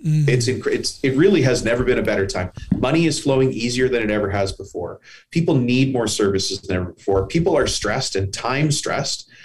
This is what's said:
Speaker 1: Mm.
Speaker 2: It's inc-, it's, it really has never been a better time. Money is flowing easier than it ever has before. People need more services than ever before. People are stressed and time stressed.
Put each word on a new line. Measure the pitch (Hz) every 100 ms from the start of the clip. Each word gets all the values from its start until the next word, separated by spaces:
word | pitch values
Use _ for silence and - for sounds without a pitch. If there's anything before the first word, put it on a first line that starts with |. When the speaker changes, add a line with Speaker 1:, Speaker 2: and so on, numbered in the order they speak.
| 165
Speaker 1:
Mm. | 151 147
Speaker 2:
It's | 123 120
inc-, | 113 139
it's, | 120 - -
it | 135 131
really | 185 185
has | 131 120
never | 110 120
been | 127 120
a |
better | 104 101 95
time. | 95 90 - - -
Money | 123 156 165
is | 143
flowing | 139 135 131
easier | 107 117 123 127
than | 120
it | 107
ever | 107 101
has | 101 98
before. | - 95 87 85 85 - - -
People | 170 165 143
need | 120 123 135
more | 123 110
services | - 104 98 - 95
than | - 90
ever | 87
before. | - - 95 95
People | 170 175 156
are | 107
stressed | - 104 117 - 98
and | 98
time | - 117 131 156
stressed. | 147 - 90 151 - - -